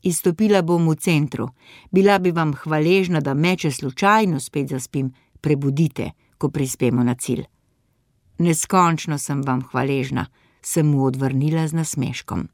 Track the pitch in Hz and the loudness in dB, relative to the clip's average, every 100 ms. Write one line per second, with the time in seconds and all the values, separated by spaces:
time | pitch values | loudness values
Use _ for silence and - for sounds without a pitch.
0 | - 165 185 165 214 202 165 170 165 156 | -2 0 0 2 2 4 2 2 2 0
1 | - 160 143 123 120 _ _ - - 185 | 0 0 0 -4 -8 _ _ -20 -2 2
2 | 196 202 185 170 156 139 - 156 156 190 | 4 4 2 0 -2 -2 -2 0 2 2
3 | 185 165 147 135 170 180 160 135 139 - | 2 0 0 0 0 2 -2 -2 -6 0
4 | 196 214 208 143 - 147 131 131 - 147 | 2 4 2 -2 -4 -6 -4 -6 -6 -4
5 | 131 127 _ _ 147 147 139 139 165 - | -4 -8 _ _ 0 0 0 2 0 0
6 | - - _ _ 143 147 131 - 127 120 | -10 -10 _ _ -4 -2 -4 0 0 2
7 | 120 120 - 127 - _ _ _ _ _ | 0 -2 -4 -6 -6 _ _ _ _ _
8 | _ _ _ _ 170 160 - 190 170 160 | _ _ _ _ 0 0 0 2 2 0
9 | - 143 - 139 135 127 131 135 135 139 | -4 -6 -4 -4 -2 -4 -4 -4 -2 -2
10 | 131 123 - _ _ _ - - 151 143 | -4 -4 -6 _ _ _ -6 0 2 2
11 | 135 127 135 131 147 160 160 165 160 - | 2 0 -2 0 0 0 -2 -2 -4 -4
12 | 120 123 - 92 - | -6 -6 -8 -8 -8